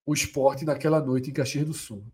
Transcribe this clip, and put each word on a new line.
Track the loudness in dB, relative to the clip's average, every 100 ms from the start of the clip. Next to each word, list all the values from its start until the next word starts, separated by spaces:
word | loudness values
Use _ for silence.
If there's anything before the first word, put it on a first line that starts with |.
| -4
O |
Sport | -2 -2 4 4 4
naquela | -2 0 2 2
noite | 2 0 0
em |
Caxias | -2 -2 -2 -4
do |
Sul. | -6 -10 -14 -16